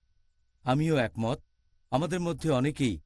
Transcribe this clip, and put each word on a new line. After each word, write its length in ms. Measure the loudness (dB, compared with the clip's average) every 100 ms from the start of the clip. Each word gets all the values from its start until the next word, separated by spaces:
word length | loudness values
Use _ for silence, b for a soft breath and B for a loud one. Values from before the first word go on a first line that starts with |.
| _ _ _ _ _ _
আমিও 340 | -2 0 2 2
একমত, 420 | 0 -2 -4 -4 -10 _ _ _ _
আমাদের 280 | -2 0 -2
মধ্যে 300 | -2 -2 0
অনেকেই 500 | 2 2 0 0 -2